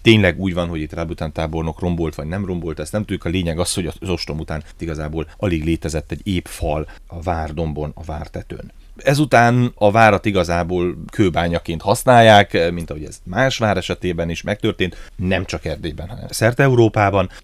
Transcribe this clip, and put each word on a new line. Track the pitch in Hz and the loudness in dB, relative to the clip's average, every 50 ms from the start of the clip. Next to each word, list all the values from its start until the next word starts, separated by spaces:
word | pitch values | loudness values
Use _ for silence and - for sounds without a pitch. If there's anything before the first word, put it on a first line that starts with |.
| - | 4
tényleg | 110 110 107 98 90 80 82 | 4 6 6 4 4 2 0
úgy | 95 95 85 | -2 -2 -2
van, | 90 87 85 | -2 -4 -4
hogy | 85 78 | -4 -6
itt | 76 73 - | -6 -6 -6
Rabutin | 82 82 82 82 - 82 76 - | -6 -6 -6 -6 -6 -6 -6 -4
tábornok | - 80 80 80 82 80 80 78 - | -4 -6 -4 -4 -4 -6 -6 -6 -4
rombolt | 92 87 87 82 82 78 - | -4 -4 -2 -2 -4 -4 -6
vagy | - 76 | -6 -8
nem | 78 90 101 101 | -6 -6 -6 -6
rombolt, | 90 90 85 82 82 78 - | -6 -6 -6 -6 -8 -8 -8
ezt | 78 - - | -8 -6 -6
nem | 107 | -6
tudjuk. | 101 - 95 87 - | -4 -4 -6 -6 -4
A | 85 | -4
lényeg | 85 95 92 85 80 82 | -4 -2 -2 -2 -2 -2
az, | 87 - - | -4 -4 -4
hogy | 101 87 | -4 -6
az | 76 - - - 92 | -6 -8 -8 -6 -4
ostrom | 87 82 - - 73 78 | -4 -4 -4 -6 -8 -8
után | 78 - 80 76 - - - - | -8 -8 -8 -8 -10 -12 -14 -10
igazából | 82 82 78 76 78 76 78 80 78 - - | -8 -8 -6 -6 -8 -6 -6 -6 -8 -8 -8
alig | - 104 98 85 80 76 | -4 -2 -2 -2 0 0
létezett | 82 82 78 - 80 76 78 - - | -2 -2 -2 -2 -4 -6 -6 -6 -6
egy | 82 73 - | -10 -8 -4
ép | 107 92 87 - | -4 -4 -4 -4
fal | - - - - 80 73 78 73 - - - - | -6 -8 -6 -4 -4 -2 -4 -6 -8 -12 -18 -20
a | - 85 85 | -16 -14 -8
várdombon, | 82 92 85 80 78 73 76 80 82 80 73 73 76 73 - | -6 -4 -4 -4 -4 -6 -6 -6 -6 -4 -4 -6 -6 -8 -10
a | - 78 | -12 -12
vártetőn. | 80 78 78 76 - - - - - - - - - - - - - - | -12 -10 -10 -10 -10 -12 -12 -12 -12 -14 -14 -14 -16 -18 -20 -20 -20 -20
Ezután | - - 135 143 143 151 131 - 117 117 120 123 123 123 123 - | -4 0 0 2 2 2 4 6 6 6 6 6 4 2 0 0
a | - 107 104 | 2 2 4
várat | 98 113 113 107 101 92 - | 6 6 6 6 6 4 2
igazából | 107 98 92 85 85 85 87 87 82 90 90 87 90 65 - - - | 0 0 0 0 2 0 0 0 -2 -2 -2 -2 -2 -4 -6 -12 -6
kőbányaként | - - 104 90 73 82 85 85 85 85 - - 82 80 - | -2 0 2 2 2 0 0 0 0 -2 -2 -4 -6 -4 0
használják, | 98 113 - - 131 123 117 113 110 104 101 98 - - 95 82 85 87 | 0 0 2 4 6 6 8 10 10 10 8 6 6 2 2 2 2 0
mint | 87 82 - | -4 -6 -8
ahogy | 73 78 76 | -8 -10 -10
ez | - - - - | -12 -14 -14 -14
más | 87 90 113 131 135 - - | -6 -2 0 0 0 0 0
vár | 117 107 95 | 0 0 0
esetében | 92 - - 90 - - 90 85 82 85 82 | 0 -2 -4 -4 -4 -4 -4 -2 -2 -4 -4
is | 82 - - | -6 -6 -6
megtörtént, | - 104 - - 110 95 - 95 90 - - - - - | -6 -4 -2 -2 -2 -2 -2 -2 -4 -4 -8 -16 -16 -10
nem | - 90 92 95 92 95 | -6 -2 0 0 0 -2
csak | - - 85 - | -4 -6 -6 -6
Erdélyben, | 82 73 - 85 82 76 78 - - | -6 -8 -6 -8 -8 -8 -8 -10 -12
hanem | - - - - | -12 -14 -12 -10
szerte | - - 113 110 123 - 139 | -2 0 2 2 4 4 4
Európában. | 135 127 120 113 107 - 113 104 98 98 98 92 - - - | 4 6 6 6 4 4 4 2 4 2 2 0 -2 -6 -12